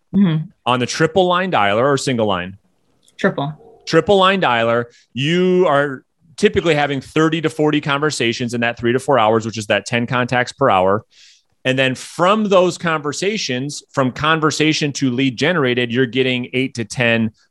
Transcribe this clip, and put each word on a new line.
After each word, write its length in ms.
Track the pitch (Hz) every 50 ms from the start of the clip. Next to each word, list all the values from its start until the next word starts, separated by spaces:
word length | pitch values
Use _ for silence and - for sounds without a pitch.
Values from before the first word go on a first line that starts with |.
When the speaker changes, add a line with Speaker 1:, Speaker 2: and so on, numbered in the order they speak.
| _ _ -
Speaker 1:
Mm-hmm. 360 | 190 202 170 156 156 160 - _ _ -
Speaker 2:
On 120 | 117 123 123
the 80 | 123
triple 400 | 117 - - 160 160 - 190 185
line 240 | 180 180 175 185 185
dialer 320 | 156 120 104 101 101 110
or 140 | 127 143 143
single 300 | 135 - 139 127 113 110
line? 320 | 104 95 87 87 92 98 - _ _ _ _ _ _ _ _ _ _ _
Speaker 1:
Triple. 680 | - - 190 - - 139 147 151 - - - - _ _
Speaker 2:
Triple 320 | - - 165 160 - 202 190
line 220 | 185 185 196 190
dialer. 440 | 156 135 120 117 113 117 117 120 117 - _ _ _ _ -
You 500 | 117 135 151 170 180 180 185 180 180 180
are 380 | 165 143 143 143 147 131 127 - _ _ _ _ _ _
typically 380 | - 196 208 - 196 156 170 151
having 260 | 147 147 139 143 135
thirty 400 | - - - 156 156 160 156 165
to 80 | 151 156
forty 320 | - - 151 151 151 151
conversations 720 | 147 156 139 139 151 151 139 - 131 117 117 - 127 117
in 80 | 113 120
that 180 | 120 117 117 -
three 140 | 117 117
to 60 | 120 131
four 200 | - - 139 120
hours, 280 | 107 107 113 113 107
which 100 | 113 101
is 100 | 110 104 -
that 180 | 107 101 -
ten 200 | - 127 120 120
contacts 460 | 113 131 123 123 123 131 123 123 -
per 160 | - - 139 123
hour. 380 | 101 92 92 95 98 110 - _ _ - - - _ _ _ _ _ _ -
And 140 | 131 131 135
then 160 | 131 131 127
from 500 | - - - - - 170 185 208 220 214
those 320 | 196 196 180 180 180 165 -
conversations, 1040 | - 170 160 156 143 147 135 - 175 202 220 202 - - 127 123 135 147 143 - - _
from 220 | - - 131 127
conversation 800 | 117 - 143 156 160 160 151 151 - - 151 156 156 - 160 147
to 180 | 131 - 139 131
lead 260 | 120 127 135 135 120
generated, 540 | 95 131 165 180 165 135 123 123 123 123 117
you're 160 | 113 127 131
getting 420 | 117 104 131 127 131 127 123 123 -
eight 220 | - 127 131 - -
to 100 | 120 113
ten 480 | - - - 120 117 117 117 113 107 - _ _ _